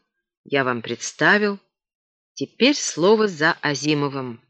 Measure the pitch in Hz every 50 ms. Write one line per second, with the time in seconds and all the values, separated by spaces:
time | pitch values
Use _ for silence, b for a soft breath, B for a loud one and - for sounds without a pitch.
0 | _ _ _ _ _ _ _ _ _ - 139 139 131 127 120 117 110 120 120 -
1 | - - - - 151 170 196 208 214 202 202 196 _ _ _ _ _ _ _ _
2 | _ _ _ _ _ _ _ - 139 - _ - 233 277 294 - - - - 151
3 | 170 202 226 214 214 202 175 143 156 165 - - - 147 143 127 143 151 156 147
4 | 143 139 135 135 131 123 117 113 _